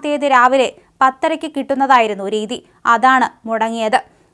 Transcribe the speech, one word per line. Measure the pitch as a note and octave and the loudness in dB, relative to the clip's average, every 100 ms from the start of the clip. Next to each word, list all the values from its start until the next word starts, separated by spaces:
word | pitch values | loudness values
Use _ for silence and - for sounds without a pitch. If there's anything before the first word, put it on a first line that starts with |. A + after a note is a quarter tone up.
തീയതി | D4 D4 C#4+ | -2 -4 2
രാവിലെ | B3+ B3 C4+ A#3+ - _ - | 4 4 2 0 -4 _ 0
പത്തരയ്ക്ക് | C4 B3+ D#4+ D#4+ D#4+ | 0 0 -4 -4 -8
കിട്ടുന്നതായിരുന്നു | C#4+ C4+ C4+ C4+ C4 A3 G3 G3 | -8 -6 -4 2 2 2 -2 -6
രീതി. | G#3+ G#3 B3 _ _ - | -6 -6 -10 _ _ 0
അതാണ് | A#3 B3+ C4 A#3+ _ A3+ | 2 4 2 0 _ -8
മുടങ്ങിയത്. | A3+ A3+ A#3 A3 A#3 - _ _ | -4 -4 -4 -2 -2 -4 _ _